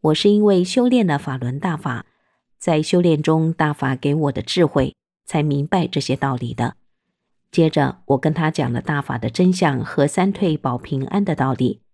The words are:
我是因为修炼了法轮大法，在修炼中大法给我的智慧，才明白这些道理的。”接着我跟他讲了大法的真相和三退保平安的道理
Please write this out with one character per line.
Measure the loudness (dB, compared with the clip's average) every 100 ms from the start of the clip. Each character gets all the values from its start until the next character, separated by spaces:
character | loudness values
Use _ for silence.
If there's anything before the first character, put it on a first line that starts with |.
我 | 0
是 | 2 4
因 | 4 4
为 | 2
修 | 2 0 2
炼 | 2 2
了 | 0
法 | -4 -6
轮 | -6 -4
大 | -6 -4
法， | -6 -8 -10 _ _ _ _ _
在 | -2 0
修 | 2 2
炼 | 2 2
中 | 2 2 2
大 | 0 -2
法 | -2 -2 -2
给 | 0 0
我 | 0
的 | -2
智 | -6 2 2
慧， | 2 -2 -4 _ _ -6
才 | -2
明 | 0 -2 0
白 | -2 0
这 | -2
些 | -2 -2
道 | -2 -2
理 | -6
的。” | -4 -6 -6 _ _ _ _ _ _ _
接 | 0 2
着 | 2 0 -2 -2
我 | 0
跟 | 0
他 | 0 -2
讲 | -2 -4
了 | -4
大 | -4 -4
法 | -4 -6
的 | -6
真 | 2 2
相 | 4 2 0
和 | -4 0 0
三 | 2 -2
退 | 0 -2 0
保 | -2 -4
平 | -4 -6 -2
安 | -2 -2
的 | 0
道 | 0
理 | 0 0 -2 _